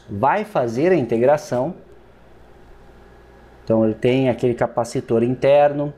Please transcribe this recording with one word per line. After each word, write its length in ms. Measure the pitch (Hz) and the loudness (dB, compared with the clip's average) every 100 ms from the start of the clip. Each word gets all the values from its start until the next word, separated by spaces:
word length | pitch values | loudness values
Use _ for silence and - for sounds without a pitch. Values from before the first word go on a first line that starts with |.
| - | -14
vai 340 | 101 110 185 | -2 0 0
fazer 480 | 208 160 120 113 165 | -2 -4 -2 0 0
a 40 | 185 | 2
integração. 800 | 117 113 127 147 - 123 139 190 - - - - - - - - - - - - - - - - - - | 0 0 2 2 0 -4 -4 -8 -18 -20 -20 -20 -20 -20 -20 -20 -20 -20 -20 -20 -20 -20 -20 -20 -20 -12
Então 220 | - 113 110 | -2 0 0
ele 80 | |
tem 360 | 107 123 131 131 | 0 0 0 0
aquele 260 | 113 127 120 | 0 -2 -2
capacitor 640 | 123 - 117 - - 117 | -2 -4 -6 -6 -2 0
interno, 720 | 120 127 135 143 147 147 147 | 0 0 2 4 4 0 -6